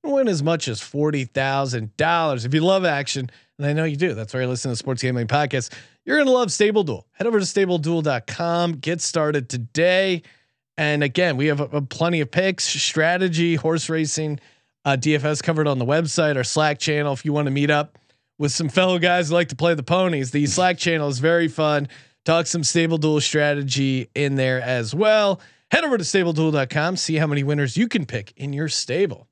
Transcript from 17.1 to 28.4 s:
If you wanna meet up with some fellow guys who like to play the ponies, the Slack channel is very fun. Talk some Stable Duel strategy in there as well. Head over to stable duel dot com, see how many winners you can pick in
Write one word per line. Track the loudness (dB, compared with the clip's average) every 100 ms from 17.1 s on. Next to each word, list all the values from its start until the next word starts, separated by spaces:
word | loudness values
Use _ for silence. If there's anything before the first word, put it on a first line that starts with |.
If | -4
you | -2
wanna | -2 0
meet | 0 2
up | 2 0 _ _ _ _ _
with | -4
some | -2 0
fellow | 2 2 2
guys | 2 2 2
who | 2
like | 0
to | 0
play | 0 0
the |
ponies, | 0 0 2 0 -2
the | 0 0
Slack | 2 2 2
channel | 0 0 0
is | 0
very | 2 2 2
fun. | 0 0 2 -2 -10 -20 _ 0
Talk | 0 2
some | -2
Stable | 0 2 2 2
Duel | 2 2
strategy | 2 2 2 0 -2 0 0 0 -4 -2
in | -2 0
there | 0 0
as | -2 -2 -2 0
well. | 4 4 2 -2 -8 _ _
Head | 0
over | 2 0
to |
stable | 0 2 2
duel | 2 2
dot | 0 0
com, | 0 -2 -2
see | -2 0
how | 0
many | 0
winners | 0 0 -2 0
you | 0
can | 0 -4
pick | -8 -10
in | _